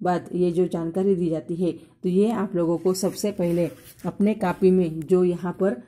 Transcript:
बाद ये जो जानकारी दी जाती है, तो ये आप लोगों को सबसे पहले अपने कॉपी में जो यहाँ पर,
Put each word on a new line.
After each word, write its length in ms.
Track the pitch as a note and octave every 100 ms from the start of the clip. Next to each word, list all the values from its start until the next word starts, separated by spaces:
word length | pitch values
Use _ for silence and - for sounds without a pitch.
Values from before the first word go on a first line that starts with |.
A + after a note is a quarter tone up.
बाद 280 | F3 F3 -
ये 180 | F3 F3
जो 160 | E3 F3
जानकारी 480 | E3+ E3 E3+ G3 F#3
दी 140 | F3
जाती 260 | D#3 - E3+
है, 160 | F3+
तो 380 | - - _ F#3
ये 220 | F3+ G#3+
आप 240 | A3 F#3+ F3
लोगों 220 | E3 E3+
को 160 | F#3
सबसे 380 | F#3 F#3 - G#3
पहले 340 | G3+ F3 E3+ E3 - - - F3+
अपने 280 | - G3+
कॉपी 380 | G#3 F#3 - F#3
में 280 | F#3 E3+ D#3+
जो 240 | D3 F#3
यहाँ 340 | F3+ F3 F3 F3
पर, 140 | F#3+ A#3+